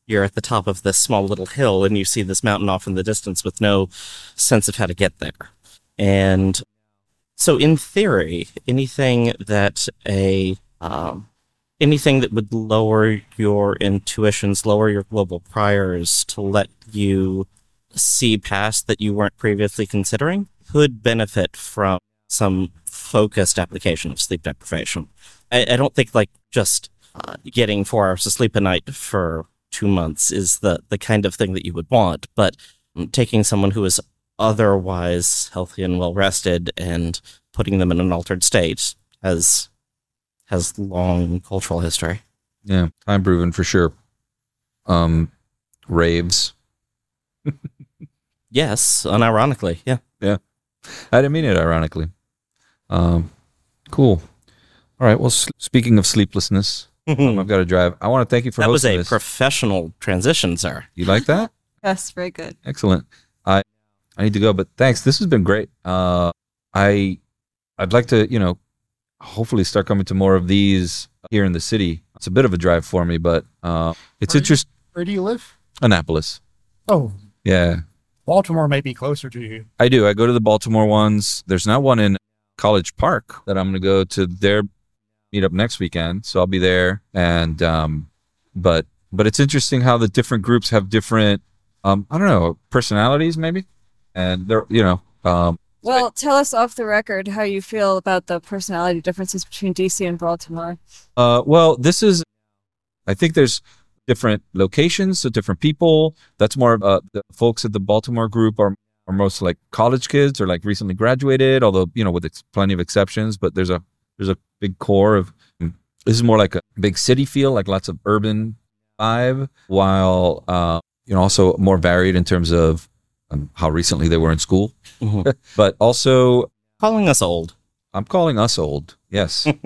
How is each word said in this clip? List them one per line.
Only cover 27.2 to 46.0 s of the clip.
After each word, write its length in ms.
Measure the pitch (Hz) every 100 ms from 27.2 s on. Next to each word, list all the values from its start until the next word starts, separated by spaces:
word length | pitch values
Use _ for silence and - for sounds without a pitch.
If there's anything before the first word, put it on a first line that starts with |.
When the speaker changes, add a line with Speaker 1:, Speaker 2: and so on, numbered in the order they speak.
| - - -
Speaker 1:
getting 380 | 123 110 104
four 240 | 98 113 98
hours 160 | 92 -
of 60 |
sleep 220 | - 113 110
a 60 |
night 320 | 95 90 -
for 540 | 135 - 101 85 80 80 _ _
two 160 | - 101
months 440 | 95 80 76 -
is 280 | 98 95 -
the, 220 | 101 87 -
the 100 | 101
kind 260 | - 107 98
of 80 |
thing 200 | - 101
that 120 | 95 -
you 80 |
would 160 | 85 80
want, 380 | 123 95 76 - -
but, 200 | 98 - - _ _ -
um, 120 | 85
taking 360 | - 117 113
someone 280 | 104 104 98
who 120 | 104
is 160 | 95 - - _ _ -
otherwise 1120 | 110 107 107 98 90 90 87 87 87 - -
healthy 300 | 92 90 -
and 160 | 92 90
well 160 | 90 92
rested 560 | 98 - 92 87 87 -
and 460 | 87 85 85 85 - - _
putting 240 | - - 98
them 140 | 90
in 80 | 87
an 120 | 92
altered 300 | 85 85 92
state 520 | - - 85 - - - _ _
has, 480 | 95 87 85 - - _ _ _ _ _ _ _ _
has 340 | 92 87 -
long 600 | 98 90 90 87 87 90
cultural 400 | - 95 - 85
history. 400 | 85 - 82 98 - _ _ _
Speaker 2:
Yeah, 240 | 101 95 85 - -
time 160 | 101
proven 280 | 95 87 87
for 120 | 85
sure. 300 | 90 95 85 - _ _ _ _ _ _ _ _ -
Um, 460 | 85 82 82 80 - _ _ _ _ -
raves. 640 | 85